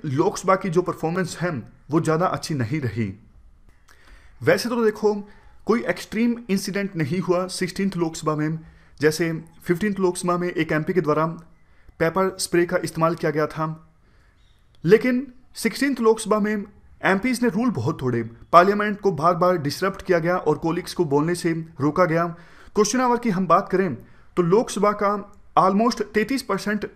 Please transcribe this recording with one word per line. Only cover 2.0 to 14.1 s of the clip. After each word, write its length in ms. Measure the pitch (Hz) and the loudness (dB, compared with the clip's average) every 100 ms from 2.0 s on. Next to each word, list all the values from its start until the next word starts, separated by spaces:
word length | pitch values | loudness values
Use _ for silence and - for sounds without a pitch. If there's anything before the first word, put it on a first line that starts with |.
ज़्यादा 260 | 165 156 180 | 2 0 0
अच्छी 280 | - - | -4 -4
नहीं 260 | 151 110 156 | -4 -2 -4
रही। 240 | 127 104 104 95 - - - - - - - - - - - - | -4 -4 -6 -8 -18 -20 -20 -20 -20 -20 -20 -20 -20 -20 -20 -4
वैसे 260 | 120 202 226 | 0 2 0
तो 160 | 240 | 0
देखो 280 | 220 208 208 208 202 - - - - | 0 2 0 -2 -8 -20 -20 -8 0
कोई 160 | 233 - | 0 0
एक्सट्रीम 460 | 180 - 208 240 233 233 | -6 -6 -2 0 -2 -2
इंसिडेंट 460 | 196 196 190 196 160 | -4 -4 -6 -4 -4
नहीं 240 | 139 180 | -4 -2
हुआ 260 | 180 180 185 | 0 0 -2
सिक्सटीन्थ 480 | - 185 - 196 180 | -4 -6 -2 -4 -2
लोकसभा 380 | 165 165 156 | -4 -4 -4
में, 240 | 151 151 160 - - - - | -2 -2 -4 -10 -20 -20 0
जैसे 300 | 147 156 165 160 - - | 0 2 -2 -4 -10 -8
फिफ्टीन्थ 380 | - 170 214 196 | -4 -2 -2 0
लोकसभा 360 | 185 180 175 175 | 0 0 -2 -2
में 100 | 180 | -2
एक 240 | 170 160 | -2 0
एमपी 200 | 156 156 | -2 0
के 80 | 180 | 0
द्वारा 260 | 151 151 160 170 - - _ - - - | 2 2 0 -4 -16 -20 _ -20 -12 -2
पेपर 380 | 165 175 190 185 | 0 2 0 -2
स्प्रे 260 | - 185 175 | 0 2 2
का 120 | 180 | 0
इस्तेमाल 300 | 160 165 160 | -2 -2 -2
किया 160 | 165 160 | 0 -2
गया 160 | 151 151 | 0 -2
था, 420 | - 160 160 - _ _ | -2 -6 -6 -14 _ _